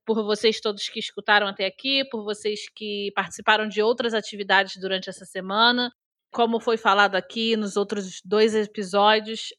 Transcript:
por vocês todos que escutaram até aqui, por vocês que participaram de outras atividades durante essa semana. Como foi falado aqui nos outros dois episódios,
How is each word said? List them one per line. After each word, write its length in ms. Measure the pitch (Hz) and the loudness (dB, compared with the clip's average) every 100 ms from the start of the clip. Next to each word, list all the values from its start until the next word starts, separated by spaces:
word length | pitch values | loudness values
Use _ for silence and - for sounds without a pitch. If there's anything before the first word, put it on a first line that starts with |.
por 200 | - 220 | -4 -2
vocês 360 | 208 208 226 220 | -2 0 2 0
todos 280 | 220 202 - | -2 -4 -8
que 100 | 226 | -8
escutaram 480 | - - 220 214 202 | -10 -4 2 4 2
até 200 | 196 190 | -2 -6
aqui, 380 | - 269 269 269 | -4 -2 -2 -2
por 160 | 226 | -6
vocês 360 | 208 208 214 208 - | -6 -6 -4 -6 -8
que 380 | - 214 208 202 | -10 -8 -6 -4
participaram 540 | 196 180 - 220 214 214 | -4 -6 -2 2 2 2
de 140 | 196 | 0
outras 320 | 214 247 233 | 2 0 -2
atividades 680 | 220 - 208 196 190 190 190 | -4 -4 -6 2 2 2 -4
durante 300 | 190 190 190 | -6 -4 -6
essa 160 | 185 185 | -14 -12
semana. 640 | 190 185 208 240 247 247 - _ _ _ | -10 -4 2 4 2 -2 -8 _ _ _
Como 260 | - 233 226 | 0 0 0
foi 200 | 240 226 | 0 0
falado 360 | 220 196 202 | 4 4 4
aqui 400 | 185 180 226 226 | 2 -4 -4 0
nos 220 | 220 202 202 | 0 -2 -2
outros 440 | 202 208 190 - | -4 -4 -8 -12
dois 300 | 185 208 220 | -2 2 4
episódios, 920 | 214 208 220 185 202 208 214 214 226 - | 2 -2 -6 -2 4 6 4 0 -8 -10